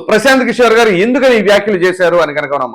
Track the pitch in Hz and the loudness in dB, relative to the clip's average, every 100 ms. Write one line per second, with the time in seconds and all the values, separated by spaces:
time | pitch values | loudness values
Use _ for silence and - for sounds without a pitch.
0 | - 208 269 262 247 233 233 226 226 175 | 0 0 2 0 0 0 2 2 2 0
1 | 226 285 269 226 196 202 208 185 180 180 | 0 0 2 2 2 0 0 -2 -2 0
2 | 175 175 151 147 143 143 123 | 0 0 0 -4 -4 -4 -4